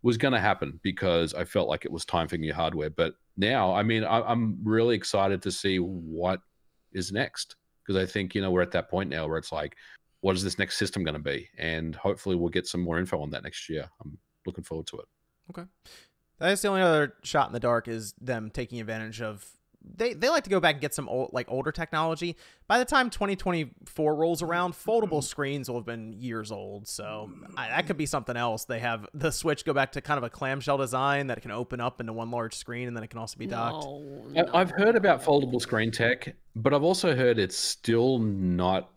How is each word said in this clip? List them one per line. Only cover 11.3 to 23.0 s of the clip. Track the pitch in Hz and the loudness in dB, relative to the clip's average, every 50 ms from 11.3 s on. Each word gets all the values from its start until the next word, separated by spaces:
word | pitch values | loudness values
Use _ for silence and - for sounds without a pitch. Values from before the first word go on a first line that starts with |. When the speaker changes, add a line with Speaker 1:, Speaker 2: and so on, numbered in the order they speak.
| 71 69 - - _ - | -4 -4 -6 -12 _ -6
Speaker 1:
And | 80 82 82 80 82 80 76 | -4 -4 -4 -2 -4 -6 -8
hopefully | - - 98 101 - - 98 92 | -4 -2 -2 -2 -2 -2 -2 0
we'll | 87 85 85 | 0 0 2
get | 82 92 90 | 0 0 -2
some | - - 90 | 0 -4 -4
more | 90 85 82 82 | -2 0 0 -2
info | 92 90 - 80 | -2 -2 -2 -4
on | 73 73 | -4 -6
that | 76 - - | -8 -8 -10
next | 76 - - - - | -10 -12 -12 -10 -6
year. | 82 76 67 - _ _ - | -6 -6 -6 -8 _ _ -18
I'm | 76 73 - _ _ _ _ _ | -16 -16 -18 _ _ _ _ _
looking | 95 90 - 85 | -10 -10 -10 -10
forward | - 82 80 78 - | -8 -8 -8 -8 -10
to | - - | -14 -16
it. | - _ _ _ _ _ _ _ _ - | -18 _ _ _ _ _ _ _ _ -18
Speaker 2:
Okay. | 180 - 175 190 _ _ _ - - - - _ _ _ _ _ _ _ | -16 -16 -16 -18 _ _ _ -20 -20 -20 -20 _ _ _ _ _ _ _
That's | - 175 196 196 - | 0 0 0 2 0
the | 202 | 0
only | 196 190 | 2 4
other | 185 175 160 151 147 139 - _ _ | 6 6 6 6 4 0 -2 _ _
shot | - - 156 139 - | -2 2 2 2 2
in | - | -2
the | 120 | -2
dark | 110 123 120 117 113 | 0 2 2 2 0
is | 120 113 113 110 101 - _ | -2 -8 -8 -8 -10 -14 _
them | 127 123 127 113 110 110 | -6 -6 -4 -4 -6 -8
taking | - - 123 110 120 120 | -6 -6 -8 -6 -8 -10
advantage | 110 104 113 110 110 110 110 110 | -8 -6 -6 -8 -8 -10 -8 -8
of, | 120 110 107 101 - - _ _ _ _ _ _ _ | -8 -8 -8 -10 -16 -20 _ _ _ _ _ _ _
they, | - - 180 220 247 226 | -20 -4 -2 -2 -2 0
they | 151 190 262 | 2 2 2
like | 330 320 - | 2 2 2
to | 196 | 2
go | 196 190 | 0 4
back | 160 165 151 | 4 4 2
and | 143 147 | 2 -2
get | 143 - | -4 -4
some | - 143 - | -6 -6 -4
old, | - 127 131 - - | -2 -2 -2 -2 -4
like, | 127 123 - | -6 -4 -2
older | - 131 143 151 151 | -4 -2 -2 -2 -4
technology. | - 170 - - 156 160 160 160 151 175 175 165 _ - - - _ _ _ | -4 -6 -4 0 0 0 0 0 -2 -4 -6 -6 _ -14 -20 -20 _ _ _
By | 202 240 | 4 4
the | 254 | 4
time | 247 294 269 | 4 4 4